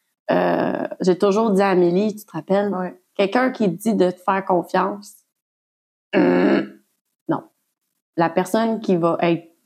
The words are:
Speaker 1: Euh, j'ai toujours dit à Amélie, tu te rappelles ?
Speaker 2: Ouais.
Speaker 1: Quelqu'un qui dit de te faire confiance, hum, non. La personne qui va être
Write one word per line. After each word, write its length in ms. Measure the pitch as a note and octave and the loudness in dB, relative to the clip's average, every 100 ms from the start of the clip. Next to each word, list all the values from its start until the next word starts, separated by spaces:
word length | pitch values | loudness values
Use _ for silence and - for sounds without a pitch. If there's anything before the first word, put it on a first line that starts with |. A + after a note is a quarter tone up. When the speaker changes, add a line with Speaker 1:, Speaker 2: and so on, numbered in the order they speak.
| _ _ - | _ _ -2
Speaker 1:
Euh, 560 | F3+ F3+ F3 - - - - | 0 0 0 -2 -4 -6 -4
j'ai 160 | F3+ F3+ | 0 2
toujours 340 | G3+ G3 A3+ | 2 2 2
dit 100 | F#3+ | 2
à 80 | G3 | 2
Amélie, 460 | F#3 F3 F3 G#3+ G#3 | 2 2 2 0 -4
tu 100 | - | -12
te 60 | |
rappelles ? 420 | E3 D#3 G3+ G3+ | -10 -2 -2 0
Speaker 2:
Ouais. 260 | F#3 F3+ - _ - | -4 -6 -10 _ -4
Speaker 1:
Quelqu'un 360 | G3 B3 B3+ | 0 0 -2
qui 180 | B3+ G#3 | 0 -2
dit 240 | E3+ A3+ | -2 -2
de 180 | F#3+ F3+ | 2 0
te 80 | F3+ | 0
faire 240 | - F#3+ F#3+ | -4 -2 0
confiance, 680 | F3+ F3 F#3 F#3+ G#3 - - _ _ _ _ _ _ _ _ _ G3 | -2 0 -2 -2 -6 -14 -20 _ _ _ _ _ _ _ _ _ 0
hum, 520 | F3+ F3+ F3+ - - - _ _ _ _ - | 2 4 4 2 -2 -10 _ _ _ _ -6
non. 140 | D#3+ - _ _ _ _ _ _ - | -6 -6 _ _ _ _ _ _ -2
La 120 | E3 | 0
personne 500 | F3 F3+ A3 A3+ A3 | 0 -2 0 0 -2
qui 160 | G#3+ F3+ | 0 0
va 200 | E3+ D#3+ | 2 0
être 340 | E3+ E3+ - _ | 0 -2 -4 _